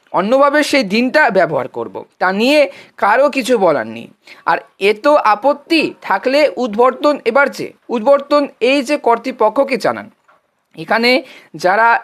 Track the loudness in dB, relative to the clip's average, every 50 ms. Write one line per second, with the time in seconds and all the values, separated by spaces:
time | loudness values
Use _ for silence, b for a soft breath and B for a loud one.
0 | _ _ -4 -4 0 0 2 4 4 4 4 2 2 2 2 0 0 0 0 -2
1 | 0 0 2 2 2 2 2 0 0 0 -2 -4 -6 -6 -8 -10 -10 -10 -12 -14
2 | -16 -16 _ _ -4 -2 0 0 0 2 2 2 2 0 B B B B B -4
3 | 0 0 2 2 2 2 0 -2 -2 0 0 2 2 2 2 0 -2 -6 -10 -14
4 | -16 -18 _ _ B B B B B -4 -4 -4 -4 -10 _ -2 0 0 0 0
5 | 2 2 2 2 2 2 0 2 0 0 -2 -2 -2 -2 -2 0 0 -2 -6 -10
6 | -6 -4 -4 -2 -2 0 2 2 2 2 0 -4 -6 -4 0 0 0 0 0 0
7 | 0 0 0 0 -2 -2 0 0 0 0 -2 -6 -12 -12 -14 _ _ -8 -8 -2
8 | 0 2 2 2 2 0 0 0 0 -2 -4 _ -2 0 0 0 0 -2 -4 -2
9 | 0 0 0 0 -2 -8 -4 -2 -2 0 0 0 -2 -2 -2 -2 -2 -4 -4 -4
10 | -8 -16 -20 _ _ _ _ _ _ _ _ _ _ _ _ -16 -6 -4 -2 0
11 | 2 2 0 0 B B B B B B -10 -4 -2 0 2 2 4 2 2 0